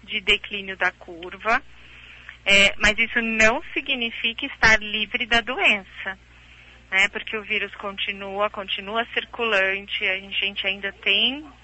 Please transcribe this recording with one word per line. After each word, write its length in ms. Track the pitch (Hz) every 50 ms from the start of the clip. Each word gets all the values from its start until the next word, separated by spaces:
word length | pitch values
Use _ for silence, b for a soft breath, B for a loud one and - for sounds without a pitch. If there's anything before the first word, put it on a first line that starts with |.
| -
de 180 | 190 208 214
declínio 560 | 190 214 208 202 - - 208 202 196 190 190 -
da 140 | 185 180
curva, 680 | 180 - - - 175 165 175 185 180 190 190 214 233 262 - - B B B B B B B B B B B B B B -
é, 300 | 196 196 196 196 196 180 -
mas 180 | 214 208 214 202
isso 200 | 226 220 - 240
não 440 | 226 226 226 220 220 220 233 294 - - -
significa 720 | 330 277 - 277 247 240 233 226 - - 233 226 - -
estar 340 | 277 - - - 226 220 214
livre 460 | 214 208 208 214 214 202 - 240 240
da 160 | 220 254 240
doença, 760 | 226 226 254 359 381 302 220 202 185 - - - - 196 190 - - B B B B B B B B B B B B -
né? 180 | 190 190 196 202
Porque 260 | - 214 - - -
o 60 | 220
vírus 320 | 202 196 214 208 196 196 - -
continua, 760 | - 202 196 196 - - 202 196 196 196 190 196 208 214
continua 520 | - 214 196 196 - - 196 190 214 226 233 - -
circulante, 880 | 240 233 - - - 233 226 214 190 190 190 190 196 202 202 - - 214
a 140 | 202 190 190
gente, 240 | 196 196 196 - 202
a 20 |
gente 220 | 196 202 196 - 196
ainda 240 | 190 202 196 196 196
tem 500 | - - 208 196 202 220 240 262 294 311 285 - -